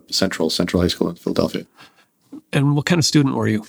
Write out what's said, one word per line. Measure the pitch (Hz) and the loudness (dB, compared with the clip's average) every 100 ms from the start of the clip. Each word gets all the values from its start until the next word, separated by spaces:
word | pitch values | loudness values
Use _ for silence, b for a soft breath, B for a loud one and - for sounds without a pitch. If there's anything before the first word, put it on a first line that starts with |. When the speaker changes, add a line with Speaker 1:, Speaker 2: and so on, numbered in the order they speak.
| - | -6
Speaker 1:
Central, | - 95 - 80 | -2 -2 0 -2
Central | - 87 90 | -2 0 2
High | 87 | 2
School | - 87 | 0 -4
in | 87 | -4
Philadelphia. | - 87 85 92 - b b b b _ _ - - | -4 -2 -2 -4 -12 b b b b _ _ -20 -6
Speaker 2:
And | 151 139 147 | 0 2 0
what | - | 0
kind | 175 | 0
of | - | 2
student | 151 139 123 | 4 2 0
were | 110 | -2
you? | 107 | -2